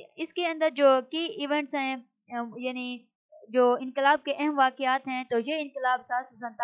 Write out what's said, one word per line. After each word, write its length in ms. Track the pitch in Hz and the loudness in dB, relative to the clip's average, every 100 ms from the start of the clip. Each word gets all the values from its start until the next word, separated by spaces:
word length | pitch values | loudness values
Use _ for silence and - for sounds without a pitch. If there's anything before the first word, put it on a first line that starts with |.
| - - | -16 -12
iski 280 | 330 - 349 | -8 -4 -4
andar 240 | 320 311 | 0 0
जो 320 | 262 285 262 | 4 6 6
की 240 | 254 320 339 | 2 -4 -6
इवेंट्स 480 | - 285 294 294 | -4 -2 -2 -2
हैं, 220 | 285 269 262 233 _ - | -4 -4 -6 -10 _ -12
अ, 220 | 240 233 226 | -8 -8 -6
yani 500 | 254 254 247 247 _ _ _ - - | -6 -6 -8 -10 _ _ _ -20 -2
जो 260 | 254 247 247 | 4 4 4
इनकलाब 440 | 262 269 277 302 | -2 2 4 4
के 120 | - | 0
अहम 220 | 277 294 | -2 0
वाक़यात 540 | 294 262 262 262 262 262 | 2 2 2 -2 0 -2
हैं, 160 | 254 | -6
तो 140 | 254 233 | -2 -2
ये 200 | 226 311 | -2 -4
इनकलाब 420 | 285 269 254 254 | -4 -4 -2 -2
सात 240 | - 247 | -2 -6
सौ 240 | 262 226 240 226 | -6 -10 -12 -2